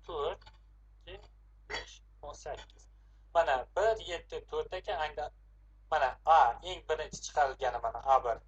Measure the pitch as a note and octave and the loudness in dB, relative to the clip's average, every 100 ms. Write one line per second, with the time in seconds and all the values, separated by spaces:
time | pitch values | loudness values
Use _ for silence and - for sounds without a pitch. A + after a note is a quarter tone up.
0 | - E3 D3 G3 - - - - - - | -10 -4 -4 -6 -14 -20 -20 -20 -20 -20
1 | - F#3+ - - - - - - - - | -18 -18 -20 -20 -20 -20 -12 -12 -12 -18
2 | - - D3 - D#3 C3+ - - - - | -20 -18 -16 -12 -10 -10 -12 -20 -20 -20
3 | - - - - C3+ C3 A#2+ - G#3+ A3 | -20 -20 0 2 4 2 0 2 2 2
4 | - - - D#3+ - D3+ D3+ F#3 F#3+ F3+ | -2 -8 -8 -12 -6 -6 -6 -8 -6 -4
5 | D3+ D3+ D3 - - - - - - D#3 | -4 -4 -10 -10 -20 -20 -20 -20 -4 0
6 | C3+ - - D#3 B2+ A#2+ F3+ F3 - D#3 | 0 -2 4 6 6 2 -8 -10 -6 -4
7 | D3+ - - - C#3+ B2+ B2+ A#2+ A2+ A#2 | -4 -10 -6 0 0 0 -4 -2 -6 -6
8 | C3+ C3 B2 A2+ | 2 2 4 -6